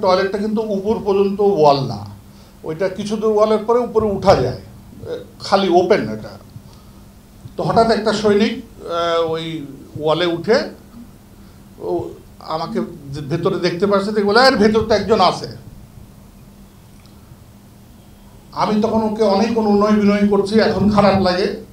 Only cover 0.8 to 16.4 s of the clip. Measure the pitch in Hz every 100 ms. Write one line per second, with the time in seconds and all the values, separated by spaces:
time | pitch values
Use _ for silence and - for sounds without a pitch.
0.8 | 196 190 196 196 196 196 202 175 147 143
1.8 | 120 104 - - - - - - - 156
2.8 | 190 202 208 220 220 208 214 220 214 240
3.8 | 247 220 214 196 185 156 123 - - -
4.8 | - - - 165 - - - 196 196 175
5.8 | 180 196 214 107 - - - - - -
6.8 | - - - - - - - - 165 208
7.8 | 226 208 214 208 214 202 240 - - -
8.8 | 170 170 170 165 165 160 165 160 139 139
9.8 | - 156 151 156 175 165 - 254 320 -
10.8 | - - - - - - - - - -
11.8 | 87 170 - - - - - 160 165 214
12.8 | - - 139 143 143 160 - 170 175 175
13.8 | 202 202 196 214 202 214 262 254 208 220
14.8 | 220 208 185 185 180 147 - - - -
15.8 | - - - - - -